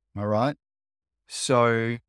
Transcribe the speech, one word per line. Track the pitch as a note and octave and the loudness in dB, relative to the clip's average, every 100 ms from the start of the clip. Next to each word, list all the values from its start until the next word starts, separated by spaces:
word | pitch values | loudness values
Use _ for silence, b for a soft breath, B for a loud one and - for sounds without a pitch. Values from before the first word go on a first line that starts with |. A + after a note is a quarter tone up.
| _ G2+ | _ -8
All | G#2 | -4
right. | G#2+ C3 C#3+ _ _ _ _ _ _ _ | -2 -2 -4 _ _ _ _ _ _ _
So | - - B2 A#2 A2+ A2+ A#2 | -10 0 4 4 2 -2 -6